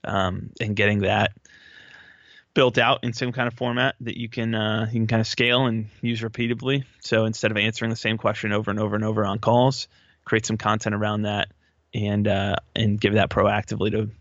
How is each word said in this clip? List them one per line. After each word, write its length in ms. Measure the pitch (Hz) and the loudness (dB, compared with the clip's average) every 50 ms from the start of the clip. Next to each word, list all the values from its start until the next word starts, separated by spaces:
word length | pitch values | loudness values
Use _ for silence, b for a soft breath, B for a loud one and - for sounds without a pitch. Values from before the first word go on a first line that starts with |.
| - | -6
um, 460 | - 95 98 95 92 92 92 - - - - | -2 -2 0 0 0 -2 -6 -8 -12 -8 -6
and 160 | 110 104 104 | -4 -2 0
getting 240 | 104 101 104 104 101 | 2 4 4 4 2
that 320 | 98 98 104 104 107 - - - B B B B B B B B B B B B B B B B B B B B B B _ | 2 2 2 2 2 0 -2 -6 B B B B B B B B B B B B B B B B B B B B B B _
built 240 | 143 135 123 110 | 4 4 4 4
out 260 | 127 117 120 135 - - | 4 4 4 2 2 0
in 80 | 123 | -6
some 220 | 113 - 135 123 113 | -4 -2 -4 -4 -2
kind 140 | 131 120 | -2 -2
of 60 | 120 117 | -2 -2
format 400 | - 127 120 120 123 127 135 - _ | -4 -4 -2 0 0 0 0 -2 _
that 180 | 123 117 - | -8 -8 -6
you 120 | - 117 113 | -6 -8 -8
can, 260 | 117 123 113 113 113 | -6 -4 -2 -2 -2
uh, 300 | 110 107 107 107 110 110 | 0 0 0 0 0 -2
you 80 | 110 117 | -2 0
can 140 | 113 113 | -2 0
kinda 180 | 110 117 113 110 | 2 2 0 0
scale 400 | - - - 120 120 120 127 135 | 0 0 2 2 4 4 4 2
and 240 | 123 113 113 107 107 - - | 2 0 -2 -6 -8 -12 -6
use 200 | - 117 117 110 | -4 -4 -4 -2
repeatably. 640 | 113 110 - - 120 117 120 117 127 131 139 139 131 _ _ _ | -6 -8 -4 -4 -4 -2 -4 -4 -2 -2 -2 -2 -4 _ _ _
So 240 | - - 117 110 110 | -4 0 0 2 2
instead 260 | 110 113 - - 107 | 0 -2 -2 -2 0
of 60 | 107 | 2
answering 320 | 104 104 110 110 - 117 113 | 2 0 0 0 -2 -4 -4
the 80 | 113 | -4
same 200 | 110 - 110 113 | -2 -2 -4 -4
question 360 | 113 - 107 104 - - 107 104 | 0 -2 -2 -2 -2 -2 -2 -2
over 180 | 104 107 104 | -2 -2 -2
and 80 | 101 107 | -2 -2
over 160 | 107 104 104 | -2 -2 -2
and 80 | 107 110 | -2 -2
over 220 | 110 107 107 104 | 0 0 0 0
on 140 | 98 98 107 | 0 -2 0
calls, 500 | - 113 117 120 127 135 131 - - b b b b b b b _ | 2 4 4 6 4 4 2 0 -10 b b b b b b b _
create 220 | - 113 110 110 | -2 -2 0 0
some 120 | - 113 | -2 -4
content 380 | 107 - 107 107 110 - 110 104 | -2 0 0 0 0 0 -4 -2
around 280 | 104 107 104 107 107 107 | 0 -2 -2 -2 -2 -2
that 260 | 104 104 104 - 101 _ _ _ _ _ _ _ _ - | -2 -2 -2 -4 -6 _ _ _ _ _ _ _ _ -6
and, 320 | 113 104 104 104 104 104 | -4 -2 0 0 2 2
uh, 300 | 104 101 98 98 98 - - _ _ _ | 2 2 0 0 0 -2 -4 _ _ _
and 260 | - 113 104 104 104 | 0 0 0 2 2
give 160 | - 101 104 | 2 2 4
that 140 | 107 98 - | 4 2 2
proactively 600 | - 107 98 101 104 104 104 - 107 - 95 107 | 2 2 2 2 2 0 -2 -4 -4 -2 -2 -2
to 180 | 101 110 107 110 - - | -2 -2 -4 -4 -8 -14